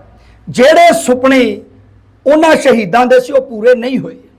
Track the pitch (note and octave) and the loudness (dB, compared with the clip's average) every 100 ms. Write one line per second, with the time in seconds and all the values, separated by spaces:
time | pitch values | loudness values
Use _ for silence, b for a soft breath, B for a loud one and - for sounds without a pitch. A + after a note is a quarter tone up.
0 | - _ b b - D3+ C4 E4 E4+ - | -20 _ b b -10 0 2 4 4 2
1 | - B3+ C4 C4+ A#3 - - _ _ _ | -2 -2 0 0 0 -4 -14 _ _ _
2 | _ _ B3+ D#4 D#4+ D#4 C#4 A#3 F#3+ A3+ | _ _ -2 0 2 0 0 -2 -2 -2
3 | B3 B3+ B3+ C#4 C4+ A3 A#3 A#3 B3 C4 | 0 0 0 -4 -4 -2 0 0 -2 -6
4 | - - _ | -8 -14 _